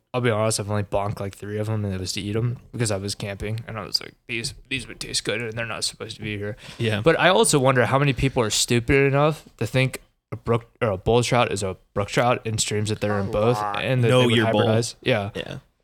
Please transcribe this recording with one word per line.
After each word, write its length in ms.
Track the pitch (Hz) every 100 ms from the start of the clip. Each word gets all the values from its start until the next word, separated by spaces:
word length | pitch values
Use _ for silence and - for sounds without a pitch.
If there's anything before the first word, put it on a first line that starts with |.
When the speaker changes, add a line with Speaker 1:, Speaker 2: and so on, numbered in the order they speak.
| _
Speaker 1:
I'll 80 | 127
be 100 | 120
honest, 280 | 107 110 110
I've 100 | 101
only 140 | 104
bonked, 360 | 98 101 101 104
like, 160 | 101 -
three 240 | 101 104
of 100 | 107
'em, 160 | 110 104
and 80 |
it 60 | 92
was 120 | 92
to 80 | 104
eat 140 | 101 110
'em 220 | 120 120 -
because 180 | 117 113
I 80 | 98
was 160 | 101 -
camping, 440 | 104 98 107 113 -
and 100 | 110
I 60 | 78
was 160 | -
like, 120 | - - -
"These, 280 | 117 113 - -
these 180 | 131 113
would 120 | -
taste 240 | - 117 -
good, 160 | 110
and 120 | 117
they're 120 | 113 117
not 180 | 87
supposed 320 | - - 117 -
to 40 |
be 140 | 107 101
here." 200 | 104 104 - -
Speaker 2:
Yeah. 220 | 113 107
Speaker 1:
But 180 | 127 160
I 100 | 160
also 300 | 202 226 151
wonder 260 | 127 127 104
how 140 | 135
many 140 | 143
people 280 | 123 131 127
are 80 | 107
stupid 560 | - - 120 117 139 139
enough 380 | 139 151 151 - -
to 100 | -
think 340 | 131 131 - _ _ _
a 60 | -
brook 340 | - 117 - -
or 80 | 117
a 80 | 95
bull 240 | - 117
trout 300 | 117 123 120
is 100 | 95
a 140 | 98 92 _
brook 140 | - 101
trout 320 | - 120 120 117
in 120 | 110
streams 320 | - 104 104
that 100 | 107
they're 200 | 104 104
Speaker 3:
A 40 |
Speaker 1:
in 60 | 98
both, 260 | 104 110 120
Speaker 3:
lot. 260 | 104 101
Speaker 1:
and 200 | 107 127
that 40 | 117
Speaker 2:
Know 120 | 127
Speaker 1:
they 40 | 123
would 80 | 117
Speaker 2:
your 160 | 113
bull. 100 | 107
Speaker 1:
hybridize. 320 | 107 113 117 -
Yeah. 280 | 123 113 101 92
Speaker 2:
Yeah. 220 | - - - _